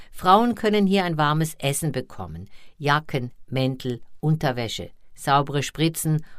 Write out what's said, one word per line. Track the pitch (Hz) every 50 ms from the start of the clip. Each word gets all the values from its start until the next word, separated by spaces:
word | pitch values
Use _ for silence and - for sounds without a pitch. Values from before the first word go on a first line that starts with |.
| - -
Frauen | - - - 185 190 208 233 240 240
können | - - 214 208 208 202
hier | 190 190 202 185
ein | 175 170
warmes | 156 151 147 151 156 160 156 - -
Essen | - 139 139 - - 156 127
bekommen, | 131 127 - - - 92 87 78 82 95 - - - - - -
Jacken, | - 143 143 143 151 156 - - 143 123 123 - - - -
Mäntel, | 127 131 131 131 131 127 - 127 123 113 - - - -
Unterwäsche, | - 151 160 156 156 143 123 120 120 110 - - 87 - - - - - -
saubere | - - - 139 143 139 135 139 143 135
Spritzen | - - - 156 165 160 - - 160 156 151 - - -